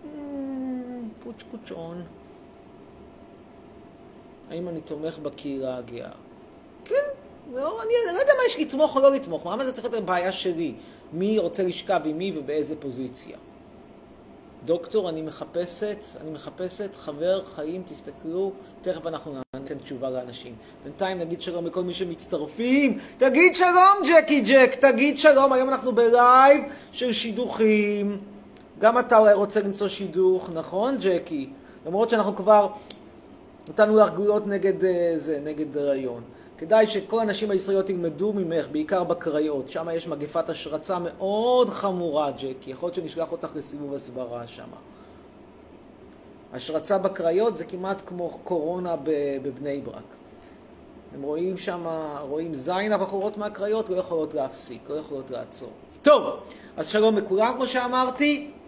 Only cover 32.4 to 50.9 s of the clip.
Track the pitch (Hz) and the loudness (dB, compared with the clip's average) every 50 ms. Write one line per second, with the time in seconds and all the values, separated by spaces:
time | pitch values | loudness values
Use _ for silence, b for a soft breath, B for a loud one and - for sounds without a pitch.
32.4 | 185 202 214 208 202 190 B B B B B B B B B B B B - - | 4 6 6 6 6 2 B B B B B B B B B B B B -20 -20
33.4 | - - - - - - 151 - 208 214 214 214 208 - 160 175 208 208 208 208 | -20 -20 -20 -20 -18 -8 2 4 4 6 8 6 6 6 4 0 0 2 2 0
34.4 | 208 202 196 190 180 196 180 160 180 185 180 175 175 170 165 156 139 156 156 139 | 0 -2 -2 0 0 0 2 2 0 0 2 2 2 2 0 0 -2 -4 -4 -4
35.4 | 143 151 151 147 156 147 135 147 143 143 139 135 131 123 120 117 117 B B B | -4 -8 -6 -6 -6 -6 -4 -2 0 0 -2 -2 -2 -6 -8 -10 -14 B B B
36.4 | B B B - 160 165 214 220 214 214 - 202 - - 220 226 226 214 196 202 | B B B -14 0 2 4 4 4 4 0 -6 -4 -2 -2 -2 0 -2 -2 -2
37.4 | 220 208 202 185 180 202 196 196 190 196 190 175 170 165 151 147 190 214 202 202 | -2 0 0 0 0 0 0 0 0 0 -4 -2 -4 -4 -4 -2 -2 -2 -2 -2
38.4 | 185 160 165 170 - 131 147 151 156 - 196 185 175 156 170 170 - 165 147 151 | -4 -2 -2 -2 -2 -2 -4 -6 -2 0 0 -2 0 0 -2 -2 -2 -2 -2 0
39.4 | 151 151 147 135 - - - 160 165 165 165 165 165 175 156 147 147 147 - 170 | 0 0 -2 -4 -6 -6 -8 -8 -6 -4 -6 -6 -6 -6 -8 -8 -8 -6 -4 -4
40.4 | 160 - 156 - - 156 151 156 151 - 185 175 175 165 - - 196 190 202 214 | -4 -4 -6 -8 -8 -8 -8 -8 -6 -4 -4 -4 -4 -8 -8 -6 -4 -2 -2 0
41.4 | 226 247 247 254 247 214 196 - - 202 185 180 175 165 143 151 151 139 131 - | 2 2 4 4 2 2 0 -2 -2 -2 -2 -2 -2 -2 0 0 0 -2 -4 -6
42.4 | 135 135 131 - - 135 131 131 175 175 170 185 165 151 - 160 165 160 170 165 | -8 -10 -10 0 0 0 0 0 -4 -4 -4 -4 -6 -6 -4 -6 -4 -4 -4 -8
43.4 | - - - 151 135 - - 143 147 139 139 139 - 127 120 127 127 117 120 120 | -8 -8 -8 -10 -10 -10 -10 -10 -8 -6 -6 -8 -8 -8 -8 -8 -8 -8 -8 -10
44.4 | 117 117 - 117 113 120 - - - B B B B B B B B B B B | -10 -12 -14 -16 -16 -18 -18 -20 -20 B B B B B B B B B B B
45.4 | - - - - - - - - - - - - - - - - - - - - | -20 -20 -20 -20 -20 -20 -20 -20 -20 -20 -20 -20 -20 -20 -20 -20 -20 -20 -20 -20
46.4 | - - - 127 - - 156 156 156 - 202 190 190 190 190 - 165 165 170 190 | -20 -16 -12 -10 -8 -6 -6 -4 0 0 0 0 0 -2 -4 0 0 0 2 2
47.4 | 226 233 196 160 165 - 185 180 185 190 196 190 - - 180 175 175 160 - - | 0 0 -2 -4 -10 -10 -10 -8 -6 -6 -6 -6 -8 -12 -10 -8 -8 -8 -10 -12
48.4 | - - 180 165 147 165 175 185 180 175 165 151 135 156 156 143 143 143 139 135 | -6 -4 -4 -2 -2 -2 -4 -4 -4 -4 -6 -4 -2 -2 -2 0 -2 -2 -4 -4
49.4 | 131 143 127 123 139 143 139 143 120 117 - - - - - - - B B B | -6 -8 -10 -8 -8 -6 -6 -6 -8 -12 -14 -14 -18 -20 -20 -20 -20 B B B
50.4 | B B B B - - - - - - | B B B B -20 -20 -20 -20 -20 -20